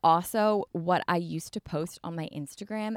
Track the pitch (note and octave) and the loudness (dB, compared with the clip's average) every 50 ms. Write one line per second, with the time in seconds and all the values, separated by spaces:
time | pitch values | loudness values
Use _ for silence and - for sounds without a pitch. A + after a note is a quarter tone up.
0 | - E3 D#3+ E3+ F3 - - A3 G#3+ G#3+ G#3+ G3+ - - - F3 E3 F3 F3+ - | 6 6 6 6 4 0 2 2 4 4 4 2 0 -2 -4 -2 0 2 2 2
1 | - - F3 E3+ F3 E3 D#3 D#3+ - - - G#3+ - - E3+ D3+ D#3+ F3 - - | 2 2 0 0 0 -2 -4 -6 -6 -6 -10 -10 -6 -4 -2 -2 -2 -4 -6 -10
2 | - E3+ E3 E3 D#3 - - D3+ C#3+ - - - G3 G3+ A3 G#3+ G#3+ G#3+ A3 | -10 -8 -6 -6 -6 -6 -6 -8 -8 -8 -10 -14 -12 -8 -6 -6 -4 -4 -4